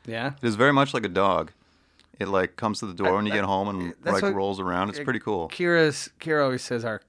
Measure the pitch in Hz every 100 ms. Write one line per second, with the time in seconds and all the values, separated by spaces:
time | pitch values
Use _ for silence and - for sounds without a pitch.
0 | - 113 131 139 120 104 139 139 139 127
1 | 101 92 98 87 82 _ _ _ _ _
2 | _ - 98 95 90 - 110 98 104 87
3 | 92 98 104 104 98 95 101 95 87 -
4 | - 98 101 98 98 95 92 87 101 143
5 | 139 117 - 95 80 - 175 170 156 135
6 | - _ 160 151 135 127 - 120 117 107